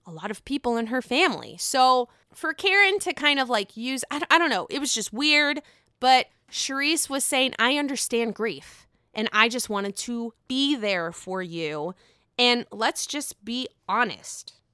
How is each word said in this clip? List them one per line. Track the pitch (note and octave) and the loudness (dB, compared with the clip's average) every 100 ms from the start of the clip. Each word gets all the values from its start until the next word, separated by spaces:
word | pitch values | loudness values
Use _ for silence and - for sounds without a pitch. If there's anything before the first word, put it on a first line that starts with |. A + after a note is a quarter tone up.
a | - | -18
lot | D#3+ G3+ | -12 -10
of | G#3+ | -10
people | - C#4 A#3+ A#3 | -8 -4 -2 -2
in | A3+ | -2
her | B3+ | -4
family. | - B3 F4 E3+ A#2 E3+ | -2 2 2 0 -8 -8
So | - C4 C4 B3+ A#3+ _ _ | -2 4 6 6 2 _ _
for | - D#4+ | -8 -6
Karen | D#4 G4 G4 G4 G4 | -2 2 4 4 2
to | - | -2
kind | D#4 D4 C#4 | 0 2 2
of, | B3+ | 2
like, | A#3 G3 - | 0 -2 -6
use, | A#3+ C4 - | -6 -6 -6
I, | C#4+ D#4+ | -6 4
I | D#4+ | 4
don't | E4+ | 4
know, | G#3 - | 0 -2
it | C#4 | -4
was | C#4 | -2
just | - G#3 | -4 -4
weird. | G#3+ D4 D4 D4 D4 - _ _ _ | -2 4 4 4 0 -6 _ _ _
But | B3+ C4 - _ _ | 4 6 4 _ _
Charisse | - - C4+ C#4+ D#4+ - | -6 -4 0 2 2 0
was | C4 | -2
saying, | - C4+ C4 - | 0 2 0 2
"I | A#3 D4 | 2 2
understand | C#4+ C4 - A#3 A3+ | 0 -2 -2 0 -2
grief, | G3 A3+ C#3 - - _ _ _ | -2 -4 -6 -12 -20 _ _ _
and | - A3 | -6 -2
I | G#3+ A3+ | 2 2
just | B3 - | 2 -2
wanted | G#3 G3 G3+ | -2 -4 -6
to | - A#3+ A#3 - - | -6 -6 -8 -10 -6
be | B3+ C#4 | -2 0
there | C#4+ G#3 F#3 E3 | 0 0 -2 -4
for | E3+ - F#3 | -8 -8 -8
you. | F#3 E3 D#3 D3+ D#3 F#3+ _ _ _ - | -6 -6 -6 -4 -6 -10 _ _ _ 0
And | B3 A#3+ - | 2 2 -2
let's | G3+ A3+ - - | -4 -2 -2 -6
just | D4 C#4 - | -8 -8 -12
be | G#3 A#3+ B3+ - - | -10 -8 -8 -12 -4
honest. | G3+ A#3+ B2+ - - - - _ | -2 -2 -4 -14 -16 -18 -20 _